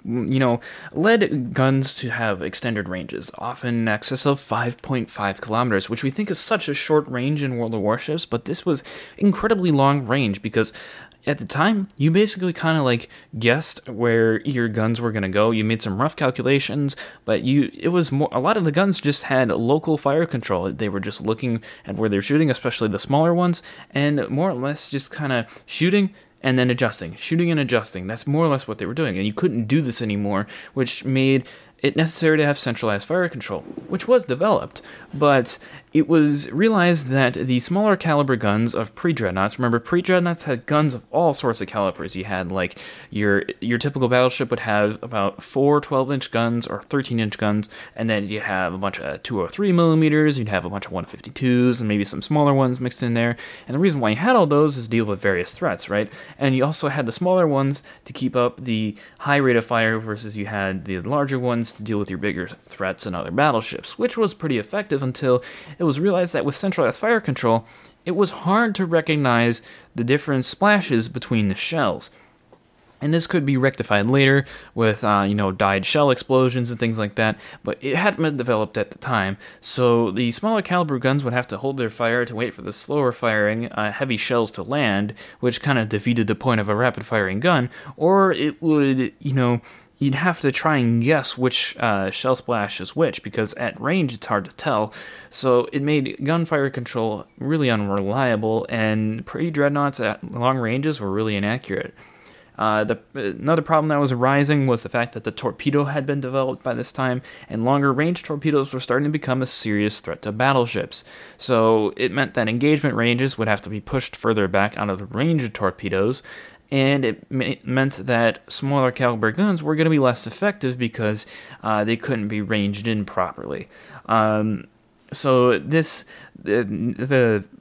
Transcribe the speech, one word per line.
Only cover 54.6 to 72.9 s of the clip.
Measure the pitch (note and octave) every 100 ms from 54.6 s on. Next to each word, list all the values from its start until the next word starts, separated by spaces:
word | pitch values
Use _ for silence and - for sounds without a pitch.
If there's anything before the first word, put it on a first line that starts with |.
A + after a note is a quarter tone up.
| D3+ C3+
is | A2+
to |
deal | A#2 G#2+
with | G2
various | G2+ F2+ F2+
threats, | - E3 G2 -
right? | G2+ G#2 - - -
And | C3+ C3
you | C#3
also | D#3 D3
had | C#3 A#2+
the |
smaller | - F3+ F#3 E3
ones | C#3 C3+ C#3 - - -
to |
keep | - B2+ B2
up | B2 -
the | B2+ A2 G#2+ G#2 - -
high | - C#3+
rate | C3 A#2+
of | A2+
fire | A#2 A2+ A2
versus | A2 G#2+ A2 G#2+
you | G2+
had | G#2 G2 F#2+ G2
the | F#2
larger | F#2 C#3+ C#3 C3+
ones | B2 A#2+ A#2
to | -
deal | G#2+ G#2
with | G2
your | F2+
bigger | G2+ F2+ F2 - -
threats | - F#2+ F#2 G#2+
and | F2
other | -
battleships, | G2 D3+ A#2 - - - -
which | A#3+ A#3
was | G#3+
pretty | - D#3 A#2+
effective | G#2 G3+ G3+ C#3
until | C3 B2 C3+ B2 - - - D3
it |
was | E3+ C3+
realized | F#3+ F#3 F3
that | D#3+ C#3+
with | -
centralized | G3 F3+ B2+ -
fire | G#3+ A#3
control, | D#3+ B2+ A#2+ A2+ - - - _ -
it |
was | F3+ F#3+
hard | - F3 G#3 A#3 G3
to | F3+
recognize | E3 D#3 D3+ C3+ A#2+ A#2 A#2 - - -
the | -
different | A#2 D3 D#3 C3+
splashes | B2+ - G3+ G#3 - A#2+ A#2
between | B2 - A#2 G2+
the | F#2
shells. | - E3 A2+ E2 - - _ _ _ _ _ _ _